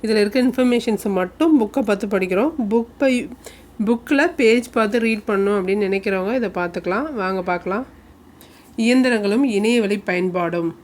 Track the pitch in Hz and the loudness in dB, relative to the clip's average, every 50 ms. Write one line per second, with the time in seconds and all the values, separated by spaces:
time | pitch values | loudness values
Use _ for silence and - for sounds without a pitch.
0 | - 214 220 214 208 202 202 262 247 262 247 - 254 247 240 240 233 240 214 196 | -2 0 2 2 2 2 2 2 2 2 2 2 2 2 2 2 0 0 -2 -2
1 | - 220 196 185 185 185 - - 311 330 311 277 220 208 - 285 254 202 208 196 | -2 -2 0 0 -2 -4 -2 0 2 4 4 4 2 2 -2 -2 0 0 0 -2
2 | 240 202 214 190 190 185 185 185 233 311 320 294 240 202 214 233 233 233 - - | -2 -2 -2 -2 0 0 0 0 0 0 -2 -2 -4 0 0 0 0 -2 -4 0
3 | 285 269 254 247 - 196 - - - - - - - - - - 220 202 240 233 | 0 2 2 0 -2 -6 -12 -18 -20 -20 -20 -20 -20 -20 -6 -4 0 0 0 -2
4 | - - 302 277 294 349 339 - 262 220 226 247 233 - - 240 220 208 214 240 | 0 0 2 2 2 0 0 2 4 4 4 4 0 -2 -2 0 0 2 0 0
5 | 226 226 220 214 208 - 208 196 196 202 208 202 185 185 196 208 208 190 196 196 | 0 0 -2 -2 -2 -2 0 0 2 2 0 0 0 0 0 0 0 0 -2 -2
6 | 190 208 196 190 185 196 233 262 233 196 180 185 175 175 175 202 175 185 180 214 | -2 -2 -2 -2 -2 -2 -2 -2 -2 -2 -4 -4 -4 -4 -4 -6 -4 -2 -4 -2
7 | 285 320 294 226 190 185 190 190 180 185 175 175 - 180 190 214 262 - - - | -4 -4 -6 -6 -4 -4 -4 -4 -2 -4 -4 -4 -4 -4 -6 -6 -6 -8 -16 -20
8 | - - - - - - - - - - - - - - - - 226 233 247 262 | -20 -20 -20 -20 -20 -20 -20 -20 -20 -20 -20 -20 -20 -16 -6 -2 0 2 4 4
9 | 254 254 240 214 208 196 208 240 285 269 214 196 202 226 240 240 214 196 208 208 | 4 2 2 0 0 0 0 2 0 2 0 0 2 2 2 2 2 0 -2 -4
10 | 196 - 180 175 180 185 175 180 175 165 170 175 170 165 - - | -2 -4 -2 -2 -2 -2 -2 -2 -2 -2 -2 -2 -4 -4 -6 -8